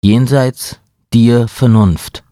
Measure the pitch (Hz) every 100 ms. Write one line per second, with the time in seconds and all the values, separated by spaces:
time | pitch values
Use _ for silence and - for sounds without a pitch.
0 | 101 113 127 139 131 - - - _ _
1 | _ 120 117 120 117 - 127 113 104 80
2 | - - _